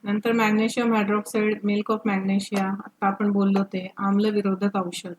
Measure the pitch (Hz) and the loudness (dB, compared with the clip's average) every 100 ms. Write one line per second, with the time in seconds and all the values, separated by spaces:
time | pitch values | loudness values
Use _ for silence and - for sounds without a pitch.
0 | 202 208 233 233 220 214 226 233 240 220 | -2 -2 2 2 4 4 2 0 2 2
1 | 202 208 208 226 214 214 202 208 208 220 | 2 0 0 0 0 0 0 -2 0 -2
2 | 214 196 190 196 196 202 190 196 - _ | 0 -2 0 0 0 -2 -2 -4 -8 _
3 | 196 196 208 202 196 196 196 185 185 - | -2 0 0 2 2 2 0 -4 -10 -6
4 | 196 202 214 208 202 190 202 196 180 175 | 0 2 2 2 0 0 0 -2 -4 -6
5 | 180 | -10